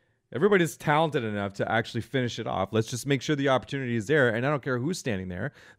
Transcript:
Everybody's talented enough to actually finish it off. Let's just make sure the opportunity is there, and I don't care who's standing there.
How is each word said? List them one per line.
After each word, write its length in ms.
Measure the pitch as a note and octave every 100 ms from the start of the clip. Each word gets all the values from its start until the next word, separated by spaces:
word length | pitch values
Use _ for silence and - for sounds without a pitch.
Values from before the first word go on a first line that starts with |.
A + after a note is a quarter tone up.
| _ _ _
Everybody's 440 | A#2+ G3 G3 E3 -
talented 480 | D#3 D3+ E3 C3+
enough 280 | A2 G#2 G2+
to 160 | - A#2
actually 320 | A2 A2+ A#2
finish 360 | - C3+ A#2+ -
it 80 | A#2
off. 220 | G2 G2
Let's 140 | A2 A2+
just 160 | B2 C#3
make 140 | C3+
sure 140 | - C#3+
the 120 | C#3
opportunity 480 | B2+ - C#3 B2+ A#2
is 100 | G2+
there, 220 | D#3 B2
and 120 | A2 C3+
I 20 |
don't 140 | D3
care 160 | D3 B2
who's 180 | C#3+ F#3
standing 300 | C3 F#2+ F#2
there. 240 | F2+ C3+ - -